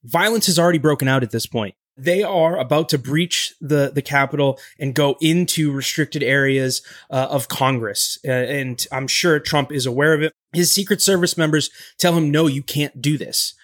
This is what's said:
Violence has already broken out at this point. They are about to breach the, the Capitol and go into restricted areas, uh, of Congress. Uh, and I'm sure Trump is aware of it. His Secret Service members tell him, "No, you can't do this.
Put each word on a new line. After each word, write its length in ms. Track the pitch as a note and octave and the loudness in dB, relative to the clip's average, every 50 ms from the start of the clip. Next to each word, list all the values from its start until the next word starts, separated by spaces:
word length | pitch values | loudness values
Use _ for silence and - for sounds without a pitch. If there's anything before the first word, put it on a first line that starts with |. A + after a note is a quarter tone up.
| - | -8
Violence 420 | A#2+ - E3 F#3+ G#3+ A3+ A3 - | -2 0 2 2 2 2 2 0
has 120 | - E3+ F3 | 2 2 4
already 200 | E3+ F3 F3 D#3 | 4 4 4 4
broken 300 | C3+ D#3 D3 - C3 C3 | 2 2 2 2 2 2
out 160 | C3+ C3+ B2 | 2 2 0
at 80 | A2 | -2
this 140 | - A2+ - | -4 -6 -6
point. 280 | - - A#2 G#2+ F#2+ - _ _ _ _ C3+ | -4 -4 -4 -4 -4 -8 _ _ _ _ -6
They 220 | C3+ E3 F3+ G3 | -2 0 0 0
are 340 | G#3 F3+ G3 F3 D#3+ E3 F3 | 0 0 2 2 2 2 2
about 340 | - C3 A#2+ D3 D3+ D#3+ - | -2 -2 0 0 0 0 0
to 80 | - C#3 | -2 -4
breach 560 | A#2+ B2+ C#3+ D#3+ F3 F3 - - - - - _ | -2 -2 0 0 0 0 -2 -4 -4 -6 -10 _
the, 300 | E3 C#3+ D3+ C#3+ C#3 C3+ | -4 0 2 2 2 0
the 100 | D3 C#3+ | -2 -4
Capitol 580 | C#3 - C#3+ C#3 C#3 C3+ D3+ C#3+ C#3+ C3+ C3 - - - _ - | -4 0 0 0 0 2 0 0 0 0 0 -4 -12 -20 _ -8
and 160 | C#3+ C#3 B2 | -8 -4 0
go 220 | - D3 C#3 C3 - | 0 0 0 0 0
into 520 | D#3+ D#3+ D#3+ F3 F3+ - - E3 D#3 D3 | 0 2 2 2 0 0 0 0 0 0
restricted 500 | C#3 C#3 C3 - - D#3+ D3+ - - D3+ | -2 -2 -6 -4 -2 -2 -4 -4 -4 -4
areas, 580 | C#3 B2+ C3+ C#3 C#3 C3+ C3+ C3+ C3 C3 B2+ - - - - - - _ | 0 0 2 2 2 2 2 2 0 0 -2 -4 -8 -12 -20 -20 -14 _
uh, 160 | C3+ C3 C3 C#3 | -2 -2 -2 0
of 200 | D3+ C3+ A#2+ - | -2 -4 -4 -4
Congress. 680 | - - C3+ C3 C3+ A#2+ A2+ G#2 G2+ - - - - - - | -4 -2 0 0 0 -2 -4 -6 -4 -4 -4 -4 -6 -8 -4
Uh, 60 | C#3+ | -4
and 560 | B2+ B2+ B2 A#2+ C#3+ C#3+ C3+ B2+ B2 A#2+ - - | -2 -2 -2 -2 -4 -4 -4 -6 -6 -8 -8 -6
I'm 160 | - C3 C3+ B2+ | -6 -6 -4 -2
sure 320 | - - - F3 D#3 D3 | -2 0 2 2 2 2
Trump 320 | - - D3+ D3 C3+ - | 0 0 0 0 -2 -2
is 120 | D3+ C#3 B2 | -4 -4 -4
aware 300 | C3 A#2+ C3 D3 D#3 D#3+ | -2 0 2 2 2 2
of 80 | D3 | 2
it. 100 | D#3 D#3 _ _ _ _ | 0 -4 _ _ _ _
His 180 | - E3+ F3 E3+ | -2 0 2 2
Secret 320 | - G3 F#3+ - G#3 - | 2 0 0 0 0 0
Service 340 | - G3 G3 F3 F3 F3 - | 2 2 4 4 2 0 2
members 340 | E3+ D#3+ D#3 D3+ D3+ C#3+ - - - - - _ - | 0 2 2 2 0 0 -2 -8 -16 -20 -20 _ 0
tell 140 | - F3 | 0 2
him, 180 | E3+ E3+ D#3+ D3 | 4 2 2 2
"No, 160 | D3 D3+ E3 | 2 4 2
you 160 | D#3 C3+ C#3 | 2 0 -2
can't 400 | C3 - - C#3 D3 C#3 _ B2+ | -6 -6 -4 -4 -4 -4 _ -4
do 160 | A#2+ C#3+ D3+ B2+ | -2 -2 -2 -2
this. 360 | F2+ - - - - - - _ | -4 -4 -4 -4 -4 -4 -8 _